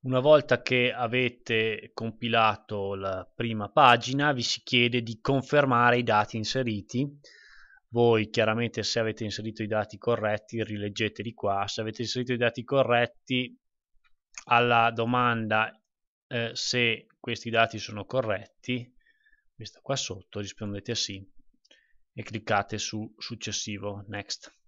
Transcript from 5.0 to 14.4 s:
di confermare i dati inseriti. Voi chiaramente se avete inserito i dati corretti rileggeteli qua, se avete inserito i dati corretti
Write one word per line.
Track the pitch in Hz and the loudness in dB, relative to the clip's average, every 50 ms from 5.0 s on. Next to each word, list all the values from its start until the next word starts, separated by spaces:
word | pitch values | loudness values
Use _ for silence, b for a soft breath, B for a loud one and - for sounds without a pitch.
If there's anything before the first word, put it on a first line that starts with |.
di | 117 113 113 - | -2 -4 -10 -6
confermare | _ - 139 135 127 - - 147 139 135 123 117 120 123 120 123 | _ 0 0 0 0 2 2 2 4 4 4 4 6 6 4 4
i | |
dati | 123 113 107 107 104 - - | 2 2 2 2 2 0 -4
inseriti. | 113 107 - - 131 131 120 110 104 92 - - 123 139 143 143 143 B B B B B B B B B B B B B _ | -6 -6 -4 -2 -2 -2 -2 -4 -6 -8 -6 -4 -4 -4 -4 -6 -14 B B B B B B B B B B B B B _
Voi | - 117 120 120 113 110 107 107 | 0 4 4 6 6 4 2 0
chiaramente | - 120 110 107 110 113 117 113 - 113 | 0 0 2 2 2 0 -2 -4 -4 -4
se | 104 - - 117 | -6 -2 -2 -2
avete | 113 110 107 - | -2 -2 -4 -6
inserito | 113 107 101 - 101 113 110 - | -8 -8 -8 -8 -8 -10 -8 -6
i | 110 104 | -4 -2
dati | 110 107 101 - - | -2 -2 -2 -4 -8
corretti | 101 - 120 120 104 107 107 107 104 _ - - 113 110 | -6 -2 -2 -2 0 0 -2 -2 -2 _ -8 -6 -6 -4
rileggeteli | 107 107 104 101 104 98 - 113 104 - - 104 90 - | -4 -6 -6 -6 -6 -4 -2 -4 -4 -4 -6 -10 -10 -8
qua, | - - 101 98 98 101 98 | -4 -2 -2 0 0 -2 -4
se | - - | -4 -6
avete | 110 110 110 - | -6 -8 -6 -6
inserito | 117 107 - 123 127 123 | -6 -6 -4 -6 -2 -2
i | 127 | -2
dati | 113 123 117 - - 113 | 0 0 0 0 -4 -6
corretti | - 139 135 131 117 120 120 120 117 _ _ _ - 127 123 127 120 247 _ _ _ _ _ _ _ _ _ _ _ _ _ _ _ _ - | 0 2 2 2 4 4 2 2 0 _ _ _ -2 -2 -2 -2 -4 -10 _ _ _ _ _ _ _ _ _ _ _ _ _ _ _ _ -20